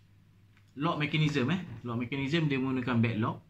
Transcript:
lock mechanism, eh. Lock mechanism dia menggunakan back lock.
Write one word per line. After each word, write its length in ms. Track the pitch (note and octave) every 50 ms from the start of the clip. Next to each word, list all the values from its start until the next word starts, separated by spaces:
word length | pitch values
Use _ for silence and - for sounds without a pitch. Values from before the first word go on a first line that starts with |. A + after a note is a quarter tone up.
| - - - - - - - - - - - - - - - B2+
lock 240 | C#3+ E3+ E3+ C#3+
mechanism, 480 | D3+ D3 - D#3 D#3 D3 C#3+ C#3+ A#2+ C3
eh. 320 | E3+ F#3+ F3+ - - -
Lock 160 | - A#2+ A#2 A#2+
mechanism 480 | B2 A#2+ C#3+ C#3 C#3 C3 D3+ E3+ D#3
dia 160 | D3 C3+ C3
menggunakan 400 | C3 C3 C3 C3 A#2+ B2+ B2 A#2
back 160 | A2+ A#2 F#2 G#2
lock. 240 | A2+ C#3 F3+ - - -